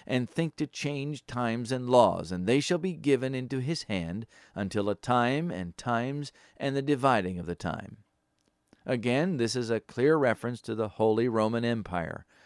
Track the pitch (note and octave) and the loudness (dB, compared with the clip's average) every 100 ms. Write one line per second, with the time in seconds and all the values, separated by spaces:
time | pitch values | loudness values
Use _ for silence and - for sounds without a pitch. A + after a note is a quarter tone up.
0 | - B2 A#2+ - E3 - D3+ - C#3+ C#3+ | -4 -2 -2 -2 -4 -4 -8 -4 -6 -4
1 | C#3+ D3 - A#2+ A#2+ A#2 A#2 B2+ B2 B2 | -6 -8 -8 -4 -2 -2 -2 -4 6 8
2 | G#2+ F2 E2 F2+ F#2 C3+ - F3 F#3 E3 | 8 4 -4 -2 2 2 2 0 -2 -2
3 | C#3+ C3 C3 C3 B2+ C3+ B2+ E3 - F#2+ | 2 2 2 -4 -4 -4 -2 -4 -4 -4
4 | E2 G2 A2+ - - - G2 G#2+ G2+ G2+ | -4 -6 -10 -16 -14 -6 -4 0 0 -2
5 | - B2 A#2+ C#3 F3 F#2 F2 - B2 A#2 | 0 2 2 0 -4 -6 -8 -8 -4 -2
6 | B2+ C#3+ C#3+ - - - C#3 C#3 C3+ C#3 | -2 -6 -8 -14 -20 -8 -4 -2 0 2
7 | C3+ A#2 F#2 F2 E2+ E2+ E2+ - F#2 - | 4 4 2 -4 -6 -6 -4 -6 -8 -16
8 | _ _ _ _ _ _ _ _ - B2 | _ _ _ _ _ _ _ _ -6 -2
9 | A#2 B2+ F3+ D3+ A#2 C3 A2+ A2 - - | 0 0 0 0 0 0 -2 -2 -2 0
10 | C3+ D#3 C3 A2 A#2+ A#2+ - A2 G#2+ - | 4 4 4 0 -4 -6 -6 -4 -4 2
11 | A2 A2 B2 A2+ A2 A#2 A#2 A2+ F#2+ F2+ | 2 4 2 2 0 0 0 -2 -4 -6
12 | D#2+ - - _ | -6 -8 -14 _